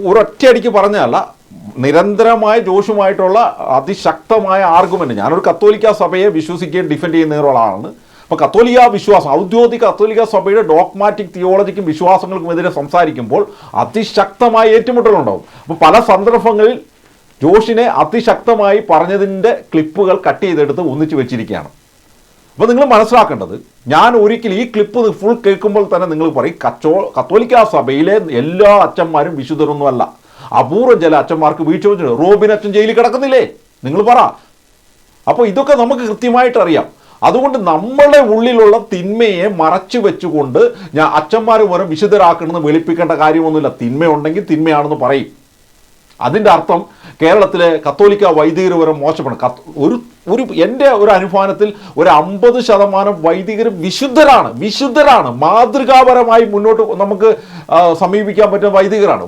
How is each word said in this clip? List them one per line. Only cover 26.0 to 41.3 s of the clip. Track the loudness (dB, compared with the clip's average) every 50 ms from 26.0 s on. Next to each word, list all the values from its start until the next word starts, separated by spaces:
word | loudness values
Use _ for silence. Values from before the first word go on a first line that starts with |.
| -2 -2 -4
നിങ്ങൾ | -2 -4 -2 -2
പറയും, | -2 -4 -4 -4 -6 -6
"കച്ചോ-, | -6 -6 -4 -2 0 0 0 -2 -4 -4
കത്തോലിക്ക | -6 -4 0 0 0 0 2 4 4 4 4 2
സഭയിലെ | -2 -2 0 0 -2 0 0 0 0 -2 -2 -4 -4
എല്ലാ | -4 -2 0 2 4 4 6 4 4
അച്ഛന്മാരും | 0 0 -4 -4 -2 -2 -2 -2 -2 -4 -8
വിശുദ്ധരൊന്നുമല്ല, | -8 -6 -4 -2 -2 -2 -2 -2 -2 -2 -2 -2 -4 -6 -8 _ _ _ _ -20 -12 -4 -2 -2
അപൂർവം | -2 0 0 0 2 2 2 4 4
ചില | 2 2 2 0
അച്ഛന്മാർക്ക് | 0 -2 0 0 0 0 -2 -2 -2
വീഴ്ച | -2 0 0 0
വെച്ചിട്ടുണ്ട്." | 0 0 -2 -2 -2 0 2
റോബിൻ | 2 2 4 4 2 0
അച്ഛൻ | 0 -2 -2 0
ജയിലിൽ | 0 0 0 2 2
കിടക്കുന്നില്ലേ? | 2 0 0 -2 -2 0 0 0 0 0 -6 -14 _ _ _ _ -10
നിങ്ങൾ | -6 -2 -2 2 2
പറ. | 4 4 2 2 -2 -6 _ _ _ _ _ _ _ _ _ _ _ _ _ _ _ _ -4 -4
അപ്പൊ | -2 0 0 0 0
ഇതൊക്കെ | 0 0 2 2 2 2
നമുക്ക് | 0 -2 -2 -4 -6
കൃത്യമായിട്ട് | -6 -4 -2 -2 0 2 2 2 2 0 0
അറിയാം. | 0 0 -2 -2 -4 -10 _ _ _ _ -2 0 0
അതുകൊണ്ട് | 2 2 0 0 -2 -2 -2 0
നമ്മളുടെ | -2 -2 -2 -4 0 2 2 4 4 2 2 0 0
ഉള്ളിലുള്ള | 0 0 0 2 4 4 4 4 2 0 -4 -8
തിന്മയെ | -8 -6 -6 -4 -2 0 0 0 -2 -4 -4 -2 -2 -2
മറച്ചു | 0 0 -2 -4 -4 -4 -2 -2 -2
വെച്ചുകൊണ്ട് | -2 -4 -6 -6 -4 -4 -2 -2 0 2 0 0 0 -4 -14 -8 -2 0
ഞാൻ | 0 0 0 -2
അച്ഛന്മാരെ | -4 -2